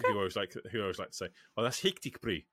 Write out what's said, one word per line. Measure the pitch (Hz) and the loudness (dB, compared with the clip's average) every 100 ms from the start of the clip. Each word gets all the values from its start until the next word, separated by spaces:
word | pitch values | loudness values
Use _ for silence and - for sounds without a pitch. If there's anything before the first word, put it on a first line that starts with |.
Okay. | - 101 | 4 4
always | 95 | 2
like, | 101 98 - - | 2 -2 -4 -4
who | 117 | 0
always | 101 90 | 0 0
like | 92 | -4
to | - | -6
say, | 87 - - - | -8 -8 -10 0
Oh, | |
that's | 120 123 | 0 2
hectic, | 190 196 - - | 0 0 -8 -4
Brie. | 120 85 - | -2 -2 -2